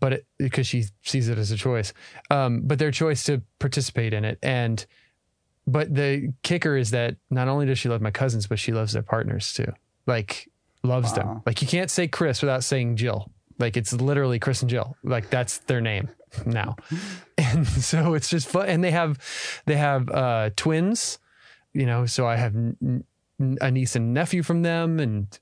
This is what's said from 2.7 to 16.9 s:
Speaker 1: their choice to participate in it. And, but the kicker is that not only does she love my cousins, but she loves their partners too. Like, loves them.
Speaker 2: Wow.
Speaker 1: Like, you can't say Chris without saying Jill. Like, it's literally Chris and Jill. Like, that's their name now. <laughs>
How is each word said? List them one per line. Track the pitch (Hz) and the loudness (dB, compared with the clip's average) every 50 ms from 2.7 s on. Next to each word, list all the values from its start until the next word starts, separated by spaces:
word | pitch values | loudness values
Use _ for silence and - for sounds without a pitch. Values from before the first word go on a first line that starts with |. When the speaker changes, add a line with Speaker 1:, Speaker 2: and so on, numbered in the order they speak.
| 151 131 | 0 2
Speaker 1:
their | 156 151 | 2 0
choice | 131 - 160 160 147 127 - | 0 0 0 0 0 0 0
to | - 147 131 - - _ _ | 0 0 0 -2 -6 _ _
participate | - 139 - 147 131 - - 123 117 113 107 | -4 -2 0 0 -2 -2 -2 -2 0 0 0
in | 104 107 | 0 0
it. | 107 113 - | -2 -2 -2
And, | - 135 131 123 120 117 113 113 - - _ _ _ _ _ _ _ _ _ _ _ _ _ _ _ | -2 0 0 2 0 0 0 -2 -4 -10 _ _ _ _ _ _ _ _ _ _ _ _ _ _ _
but | 139 127 151 160 175 151 | 0 2 2 2 2 0
the | 139 143 139 139 143 143 - 127 - | 0 2 2 0 0 -2 -4 -6 -6
kicker | - - 180 170 - 160 143 | -2 -2 -2 0 2 2 2
is | 135 123 104 | 2 2 2
that | 123 120 120 120 - - _ _ | 0 0 0 0 -2 -6 _ _
not | 131 127 123 131 | -2 0 0 0
only | 139 147 147 | 2 2 2
does | 135 131 123 | 0 0 0
she | - 120 | 0 0
love | 117 110 | 0 0
my | 107 107 | 0 -2
cousins, | 98 - 135 135 120 113 101 | 0 0 0 0 0 -2 -2
but | 98 110 104 | -2 -2 -2
she | - - | -2 -2
loves | 113 110 110 107 107 | 0 0 0 0 -2
their | 110 | -4
partners | 110 - - 113 - 107 104 98 - - | -2 0 -2 0 0 -2 -4 -4 -4 -4
too. | - - - - 101 - _ _ _ _ _ | -4 -4 -4 -4 -6 -10 _ _ _ _ _
Like, | - 123 113 101 - - - - - _ _ _ _ _ _ | -2 0 0 -2 -4 -8 -12 -12 -18 _ _ _ _ _ _
loves | - 127 123 127 120 110 | 0 0 2 2 0 0
them. | - 101 101 98 | 0 0 -2 -2
Speaker 2:
Wow. | 107 113 - | -4 -2 -2
Speaker 1:
Like, | 117 117 - | -2 0 0
you | 147 127 | 0 0
can't | - 175 185 - | 2 0 0 0
say | - - 175 156 | 0 0 0 0
Chris | - - 170 151 123 - | 0 0 0 0 2 2
without | - 139 131 131 127 | 0 0 0 0 0
saying | - 143 131 120 120 117 | 0 0 0 2 0 0
Jill. | 107 117 123 107 107 101 - - _ _ _ - - | 0 0 0 -2 -4 -6 -10 -16 _ _ _ -4 -2
Like, | 123 117 95 | 0 0 2
it's | 123 107 - | 0 -2 0
literally | 123 120 127 139 143 139 139 131 120 117 | -2 0 2 2 2 2 2 2 0 0
Chris | - 139 131 - | 0 0 0 0
and | 127 120 | 0 0
Jill. | 123 120 - 127 139 - - | 0 0 -2 -4 -8 -8 -4
Like, | - 123 117 98 - | -2 -2 -2 0 0
that's | - 123 123 - - - | 0 0 0 -2 -6 -8
their | - - 131 120 | -2 -2 0 0
name | 113 113 107 98 - - - _ - _ - - - | 2 0 0 -2 -4 -4 -8 _ -20 _ -10 -6 -4
now. | - 117 110 101 - 110 - | -2 -2 0 -2 -4 -6 -10
<laughs> | - - | -8 -8